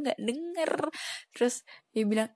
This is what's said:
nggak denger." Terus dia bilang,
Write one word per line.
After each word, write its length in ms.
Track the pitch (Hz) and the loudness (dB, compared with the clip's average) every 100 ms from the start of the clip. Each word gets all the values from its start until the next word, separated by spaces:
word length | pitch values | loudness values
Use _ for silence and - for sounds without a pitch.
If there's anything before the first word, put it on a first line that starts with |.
| 285 | 0
nggak 140 | - | 0
denger." 520 | 208 285 339 349 311 - 311 - - - - | -2 -2 -4 -2 0 0 -2 -4 -10 -10 -8
Terus 320 | - 240 - - - _ | 0 2 0 -12 -20 _
dia 160 | 220 208 | 0 2
bilang, 240 | 220 220 | 2 0